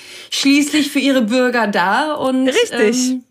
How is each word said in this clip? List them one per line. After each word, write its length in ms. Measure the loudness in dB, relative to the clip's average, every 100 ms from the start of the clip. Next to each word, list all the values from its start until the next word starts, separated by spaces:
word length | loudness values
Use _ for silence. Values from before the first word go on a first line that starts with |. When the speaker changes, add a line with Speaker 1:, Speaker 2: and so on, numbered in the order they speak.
Speaker 1:
<laughs> 260 | -20 -20 -10
Speaker 2:
schließlich 600 | -2 2 2 2 0 0
für 80 | 0
ihre 220 | 0 2
Bürger 440 | 2 0 0 0 0
da 460 | 0 0 0 -2
und, 360 | -2 -2 0 0
Speaker 1:
Richtig. 600 | 2 0 2 0 2 -2
Speaker 2:
ähm, 140 | -4 -8